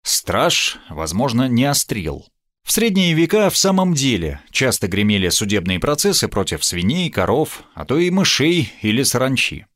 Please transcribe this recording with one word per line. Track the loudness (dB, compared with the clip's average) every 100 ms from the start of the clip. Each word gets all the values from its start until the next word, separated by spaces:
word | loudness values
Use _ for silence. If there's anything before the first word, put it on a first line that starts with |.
Страж, | -2 -4 -2 0 2 0 -2 -6 -14
возможно, | -8 -6 -2 0 0 2
не | 2 2
острил. | 0 -2 -4 -6 -8 -14 _ _ _
В | -4
средние | 0 2 2 2
века | 2 2 4 2
в | 2
самом | 2 2 2
деле | 2 0 0 -2 -8 -8
часто | -2 0 0 -2
гремели | 0 2 2 0
судебные | 0 0 -2 -2 -2
процессы | -2 0 0 0 0
против | -2 -4 -4
свиней, | -4 -2 -2 -2 -2
коров, | -2 0 0 -2 -6 -18 -16
а | -2
то | 0
и | 2
мышей | 2 2 2 2 2 -2 -4
или | 0 0
саранчи. | 0 0 0 0 -2 -6 -18